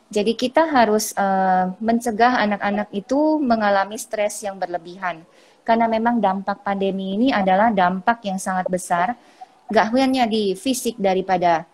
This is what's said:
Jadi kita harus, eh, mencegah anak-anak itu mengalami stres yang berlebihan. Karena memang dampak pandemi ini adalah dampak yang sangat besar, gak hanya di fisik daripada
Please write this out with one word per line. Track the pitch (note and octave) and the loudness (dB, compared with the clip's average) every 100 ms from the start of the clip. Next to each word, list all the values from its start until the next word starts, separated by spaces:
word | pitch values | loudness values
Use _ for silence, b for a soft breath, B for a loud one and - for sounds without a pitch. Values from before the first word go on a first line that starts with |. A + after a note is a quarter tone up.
| _ | _
Jadi | G#3 G#3 A3+ | -2 0 -2
kita | B3 D#4 D#4+ | 0 2 2
harus, | C#4+ A3 G#3+ G#3+ - | 4 4 2 -2 -2
eh, | G3 F#3+ F#3+ F#3 F#3 F#3 | 0 2 2 2 0 -2
mencegah | A3 A#3 A#3+ G#3 A#3 B3+ | -2 0 -2 2 2 4
anak-anak | G#3 G3+ G3+ G3+ G#3 | 0 0 -2 -4 -4
itu | G3+ F#3+ C4+ D#4 D#4 | -8 -2 0 2 2
mengalami | C4+ A3+ G#3 G3 G3 G#3+ | 0 2 2 2 0 -6
stres | - G#3+ G#3 - | -10 -4 -4 -4
yang | G#3 G3 | -8 -6
berlebihan. | F3+ F3 E3 F3+ F#3 E3 E3 b b b | -6 -6 -10 -8 -8 -8 -14 b b b
Karena | - A3+ A3+ | -2 0 2
memang | A3+ A3+ A#3+ | 2 0 2
dampak | G3 F#3+ G3 G3+ | 2 0 -4 -6
pandemi | - G3+ G3 F#3+ F#3+ G3 | -6 -2 -2 -2 -4 0
ini | B3+ | 0
adalah | G#3+ F#3+ F#3+ A3+ | 2 2 4 4
dampak | G3+ F3+ F#3 F#3+ A#3 G3+ | 4 2 2 0 -2 -4
yang | F#3+ | -6
sangat | G3+ F#3 F3+ | -4 -4 -2
besar, | F3+ - F3 F3+ A#3+ b b b b - | -4 -2 -2 -2 -4 b b b b -2
gak | G#3+ A3 B3 | 0 2 2
hanya | C4+ C4 A#3 | 2 2 0
di | A3 G3+ F#3 | 0 -2 -2
fisik | C4+ B3 A3+ A3+ | -4 -2 -4 -2
daripada | G3 F#3 F#3+ F#3 F3 E3 F3 | 0 0 0 2 2 2 -2